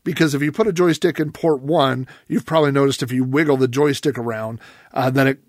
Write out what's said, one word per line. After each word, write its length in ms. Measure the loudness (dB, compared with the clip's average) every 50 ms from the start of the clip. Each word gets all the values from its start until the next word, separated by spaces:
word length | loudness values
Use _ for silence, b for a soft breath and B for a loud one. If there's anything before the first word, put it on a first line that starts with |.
because 320 | -8 -4 0 0 0 0 0
if 60 | 0
you 100 | -2 -2
put 160 | 0 0 0
a 60 | 0
joystick 480 | 2 2 2 2 2 2 0 -2 0 -2
in 100 | -4 -4
port 320 | -4 -2 0 0 0 0
one, 440 | -2 0 2 2 2 2 0 -2 -6 B B B B
you've 200 | -4 -4 -4 -2
probably 260 | 0 2 2 2 2
noticed 300 | 2 2 2 2 0 -2
if 100 | -4 -2
you 100 | -2 -2
wiggle 340 | 0 0 0 0 2 2 2 2
the 100 | 2 0
joystick 480 | 2 2 0 0 0 -2 -2 -4 -4
around, 440 | -4 -6 -6 -6 -6 -8 -8 -10 -12 B B B B B B
uh, 180 | -4 -2 -2 0
that 160 | 2 2 2
it 140 | 2 0 -2 _